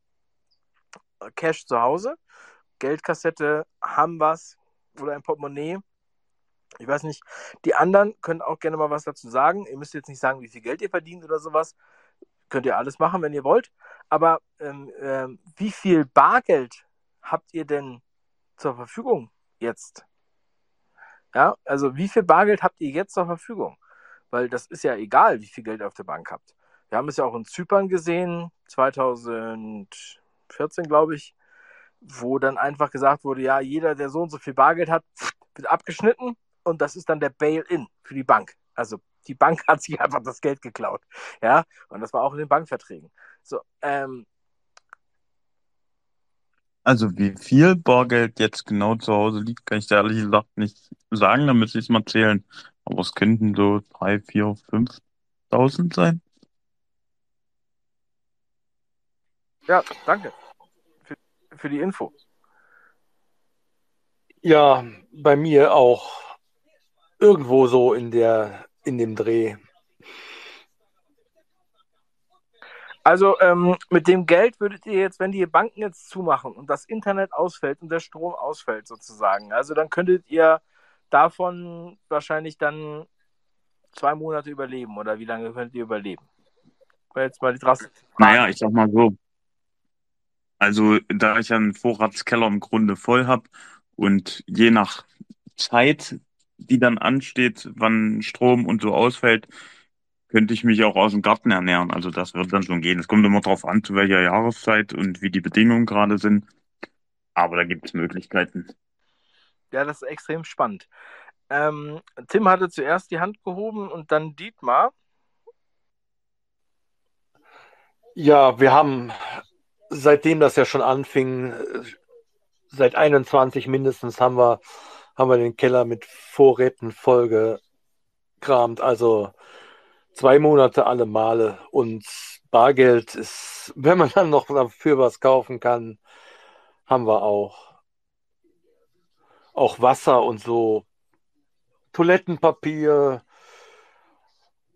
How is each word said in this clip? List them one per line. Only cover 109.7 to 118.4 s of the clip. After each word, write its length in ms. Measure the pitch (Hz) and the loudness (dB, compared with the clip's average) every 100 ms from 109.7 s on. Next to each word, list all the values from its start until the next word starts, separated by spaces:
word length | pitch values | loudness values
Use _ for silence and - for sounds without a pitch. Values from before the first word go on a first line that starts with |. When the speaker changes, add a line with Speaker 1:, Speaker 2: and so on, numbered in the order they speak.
Speaker 1:
Ja, 140 | 131 143 | -6 -6
das 160 | 147 | -8
ist 60 | 131 | -14
extrem 360 | 151 - 160 | -14 -10 -10
spannend. 420 | 156 - 123 95 _ _ - - - _ - | -10 -6 -6 -6 _ _ -20 -20 -20 _ -8
Ähm, 540 | 143 151 151 147 151 _ - 131 | -4 -2 -4 -12 -16 _ -20 -4
Tim 180 | 190 196 | 0 2
hatte 220 | 185 180 | 2 0
zuerst 420 | - 139 180 - | -4 -4 -4 -4
die 100 | 165 | -8
Hand 220 | 185 214 | -8 -8
gehoben 480 | 196 180 220 214 196 | -12 -10 -10 -10 -12
und 220 | 165 151 | -12 -4
dann 240 | 156 156 143 | -4 -4 -14
Dietmar. 560 | 208 _ 123 135 240 _ _ _ _ _ - _ _ _ _ _ _ _ _ _ _ _ _ _ _ _ _ _ _ _ _ _ _ _ _ _ _ | -20 _ -2 0 0 _ _ _ _ _ -20 _ _ _ _ _ _ _ _ _ _ _ _ _ _ _ _ _ _ _ _ _ _ _ _ _ _
Speaker 3:
Ja, 460 | - 147 143 | 0 6 8